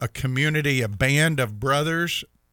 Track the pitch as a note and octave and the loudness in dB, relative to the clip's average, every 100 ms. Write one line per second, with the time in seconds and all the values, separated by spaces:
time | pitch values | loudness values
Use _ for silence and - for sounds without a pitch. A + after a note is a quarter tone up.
0 | A2+ - C3 B2+ D3+ D#3 D3 C3 A2 G2+ | -8 -4 -4 0 0 2 2 0 0 0
1 | C3+ C#3 D#3+ D3 A#2+ G#2 C3+ C#3+ D3+ E3 | 2 4 2 2 -2 -2 0 0 0 -2
2 | E3+ - - _ _ | -2 -4 -8 _ _